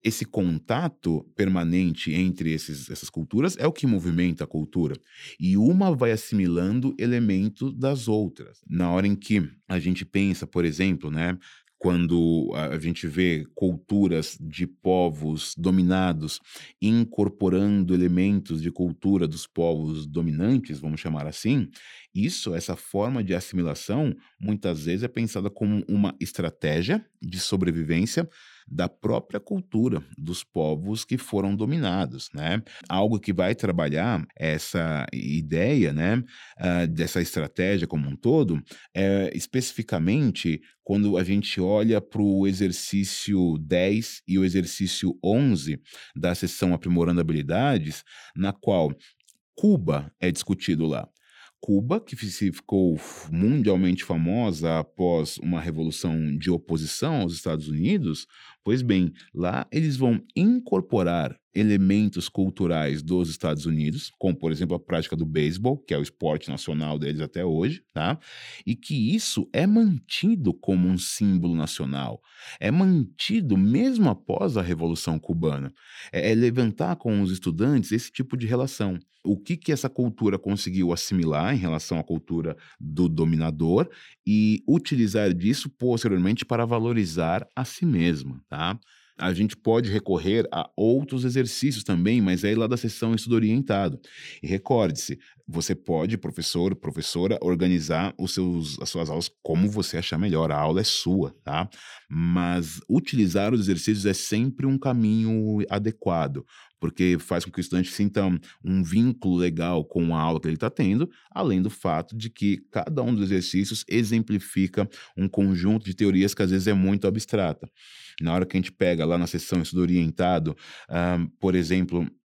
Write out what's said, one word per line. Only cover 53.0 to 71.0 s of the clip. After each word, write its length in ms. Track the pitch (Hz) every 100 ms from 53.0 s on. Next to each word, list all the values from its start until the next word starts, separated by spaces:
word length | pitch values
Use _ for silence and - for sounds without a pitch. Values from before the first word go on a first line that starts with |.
| - - -
mundialmente 720 | 82 101 143 107 92 92 90
famosa 760 | - 82 82 107 113 80 82 80
após 580 | 78 - 90 85 76 -
uma 220 | - 87
revolução 800 | 82 78 80 - 90 80 78 73
de 140 | 82
oposição 720 | 85 - 82 78 - 147 156
aos 120 | 90
Estados 340 | 85 - 78 76
Unidos, 600 | 76 98 202 113 76 - - - -
pois 200 | - 123
bem, 280 | 123 95 87 - -
lá 320 | - 90 67 -
eles 260 | - 160 131
vão 240 | 131 117 - -
incorporar 1000 | 196 247 247 190 185 113 85 85 71 - _ 90
elementos 760 | 107 101 95 101 107 90 82
culturais 720 | - 98 - 87 82 76 73
dos 280 | 78 90 82
Estados 360 | 78 85 76 78
Unidos, 460 | 78 76 - - _
como, 160 | 95 78
por 160 | 80
exemplo, 240 | 78 87 85
a 40 |
prática 360 | - 85 80 82
do 100 | 80
beisebol, 520 | 78 76 87 113 139
que 160 | -
é 40 | 73
o 60 |
esporte 460 | 73 _ 80 78 -
nacional 500 | 69 - 76 76 76
deles 220 | 78 76
até 220 | 76 -
hoje, 380 | 90 80 101 165 _
tá? 260 | - 82 156 - - - -
E 120 | - 123
que 400 | - 147 110 214
isso 340 | - - -
é 140 | - 180
mantido 880 | 220 220 156 _ - 190 226 113
como 340 | - - 92 90
um 100 |
símbolo 560 | 92